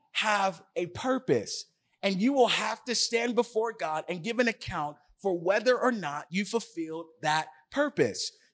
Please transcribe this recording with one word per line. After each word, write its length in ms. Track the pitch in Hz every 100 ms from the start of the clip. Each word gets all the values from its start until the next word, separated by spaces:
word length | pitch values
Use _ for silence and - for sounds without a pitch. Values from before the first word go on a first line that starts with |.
| _
have 500 | - 220 208 196 160 - -
a 80 | 175
purpose, 800 | - 254 262 262 120 92 - - _ _ _
and 200 | 196 185
you 100 | 240
will 160 | 277 226
have 380 | - 214 226 -
to 100 | 226
stand 400 | - 233 240 233
before 380 | 233 220 226
God 320 | 220 160 156 160
and 160 | 180
give 160 | 190 233
an 80 | 240
account 480 | 220 - 175 147 147 _ -
for 200 | 196 170
whether 400 | 165 214 247 247
or 140 | 240
not 360 | 226 151 147 -
you 160 | 180 202
fulfilled 640 | 226 - 170 160 165 165 -
that 280 | 156 156 156 - _
purpose. 600 | 269 294 - 120 - - - _